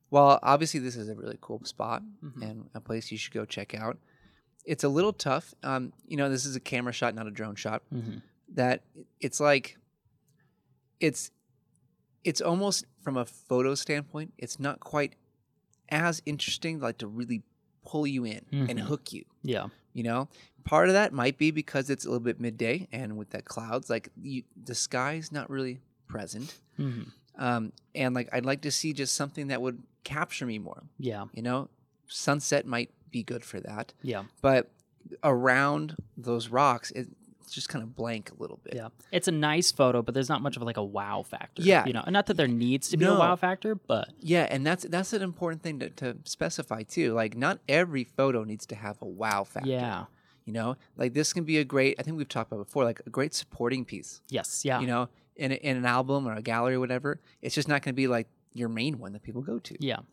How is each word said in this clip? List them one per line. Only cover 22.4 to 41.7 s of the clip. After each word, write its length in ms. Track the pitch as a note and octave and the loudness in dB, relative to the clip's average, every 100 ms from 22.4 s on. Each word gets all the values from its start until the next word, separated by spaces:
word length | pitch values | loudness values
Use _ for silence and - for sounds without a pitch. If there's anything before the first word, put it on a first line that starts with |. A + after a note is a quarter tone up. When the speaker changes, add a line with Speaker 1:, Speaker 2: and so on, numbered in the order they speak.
| A#2+ A2+ A2+ B2+ - | -4 -2 0 0 -4
Speaker 1:
and 260 | A2+ A#2+ G#2+ | -8 -8 -8
with 140 | G#2+ | -8
that 140 | G#2+ - | -10 -10
clouds, 440 | - A2+ B2 - | -10 -4 -4 -2
like, 200 | A2+ - - | -4 -6 -16
you, 220 | G#2 C3 - - | -8 -8 -10 -16
the 120 | A#2 A#2+ | -8 -4
sky's 560 | - B2+ C3 D#3+ D#3+ | -2 -2 -2 -4 -6
not 180 | D3 - | -8 -6
really 300 | C3+ C3 B2+ _ _ - | -4 -4 -6 _ _ -12
present. 520 | A2 G2 G#2 C#3+ - _ - | -10 -8 -10 -12 -14 _ -6
Speaker 2:
Mm-hmm. 300 | C#3 A#2+ - - _ - | -4 -4 -10 -16 _ -6
Speaker 1:
Um, 300 | C3 A#2+ A2 - _ - | -2 -2 -4 -10 _ -2
and, 180 | B2+ | 0
like, 160 | B2 A#2 | 0 -2
I'd 140 | B2 B2+ | -2 0
like 160 | C#3+ | -2
to 100 | D3 | -2
see 220 | C3+ D#3+ | -2 -2
just 220 | C#3+ C3+ - | -4 -2 -2
something 320 | C#3+ C#3+ C#3+ | -4 -6 -4
that 140 | B2+ | -2
would 200 | B2+ A#2+ - _ | -2 -6 -12 _
capture 420 | - D3 E3+ - B2+ | -8 -4 -4 -4 -4
me 140 | G#2+ | -6
more. 240 | F2+ - - - | -8 -14 -16 -6
Speaker 2:
Yeah. 260 | B2+ G#2+ G2 | -4 -4 -8
Speaker 1:
You 80 | - | -6
know, 280 | A#2 B2+ C#3 _ _ _ - | -2 -2 -4 _ _ _ -12
sunset 580 | - - C#3+ - C#3+ - | -4 0 0 2 0 0
might 260 | A#2+ A#2 _ - | -2 -4 _ -8
be 140 | A#2+ | -8
good 200 | A2 A#2+ | -6 -8
for 160 | - G2+ | -8 -12
that. 320 | - G#2+ A#2 - | -10 -10 -10 -10
Speaker 2:
Yeah. 220 | C3+ G#2+ G2 _ | -6 -6 -8 _
Speaker 1:
But 280 | C#3 C3 - _ _ _ - - | 4 6 4 _ _ _ -18 0
around 720 | D#3 B2+ B2+ B2+ C#3 D3 D3+ D#3+ - - | 2 4 6 6 4 2 -2 -8 -14 -10
those 320 | A#2+ A#2 A#2 | -2 -2 2
rocks, 420 | B2 C#3+ A#2+ - | 4 6 4 -2
it, 160 | - B2+ - - - | -8 -10 -12 -20 -20
it's 120 | - | -14
just 140 | - - | -10 -6
kinda 160 | - A2 | -6 -8
blank 440 | B2+ A2+ A2+ - | -4 -4 -4 -6
a 100 | - | -10
little 180 | - - | -10 -10
bit. 120 | - B2 | -10 -10
Speaker 2:
Yeah. 140 | A2 - - | -10 -14 -2
It's 160 | F3 F#3+ | 0 2
a 40 | |
nice 400 | D#3 D3+ D#3 F3 | 2 4 4 2
photo, 300 | - C3 A#2+ | 6 6 6
but 120 | A2+ | 2
there's 160 | B2+ B2+ | 0 0
not 120 | D3 | 0
much 140 | C#3 A#2+ | -2 -4
of, 80 | |
like, 140 | A#2 A2+ | -4 -4
a 60 | |
wow 400 | G2+ G2+ G2+ G2+ | -4 -4 -4 -6
factor. 380 | - - - - | -6 -10 -12 0
Speaker 1:
Yeah. 240 | F3 | 6